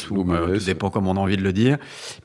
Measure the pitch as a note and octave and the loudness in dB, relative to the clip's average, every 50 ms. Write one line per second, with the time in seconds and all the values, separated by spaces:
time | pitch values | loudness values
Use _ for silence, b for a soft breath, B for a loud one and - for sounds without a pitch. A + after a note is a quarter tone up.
0 | - - G#2 G2 F#2 F2 F2 E2+ E2+ F2 F#2+ G#2+ F#2+ F#2+ F2+ D2+ G#2 F#2 - A2 | -2 -4 -2 0 0 2 2 2 2 2 0 0 0 -2 -2 0 -2 -2 0 0
1 | F#2+ F#2+ F#2 G2 G2 F#2+ G2+ G2 F#2+ G2 F#2 G#2 A#2 C3 D3 D3 B B B B | 0 0 0 0 2 0 0 2 0 0 2 4 4 4 4 2 B B B B
2 | B B B B - | B B B B -6